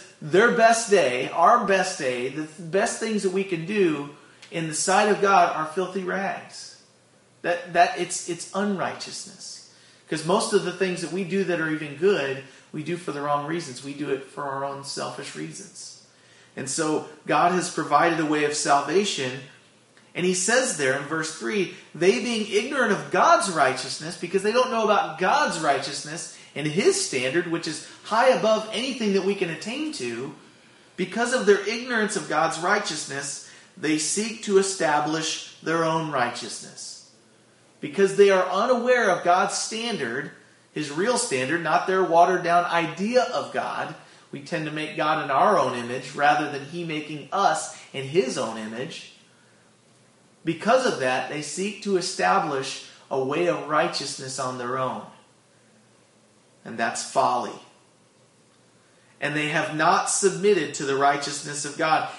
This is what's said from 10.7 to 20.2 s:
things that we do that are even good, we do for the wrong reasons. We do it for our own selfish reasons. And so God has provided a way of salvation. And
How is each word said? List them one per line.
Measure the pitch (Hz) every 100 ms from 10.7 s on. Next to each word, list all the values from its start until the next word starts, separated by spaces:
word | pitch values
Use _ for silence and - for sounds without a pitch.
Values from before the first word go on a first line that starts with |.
things | 165 190 175
that | 160
we | 180
do | 175 196
that | 175 165
are | 160
even | 151 147 139
good, | 190 175 139 135 - - -
we | 156
do | 147 170
for | -
the | 147
wrong | 147 143 143
reasons. | 170 143 120
We | 139
do | 143 143
it | 131 -
for | -
our | 143 135
own | 139 139
selfish | 139 151 147 - 71 76
reasons. | 80 73 - - - - _ _ _ - - -
And | 131
so | - 156 151 - - -
God | 151 175
has | 180 170
provided | - 143 147 170 160
a | 151
way | 151 147
of | 147
salvation. | 151 143 143 180 208 - 127 135 - - _ _ _ _ _
And | -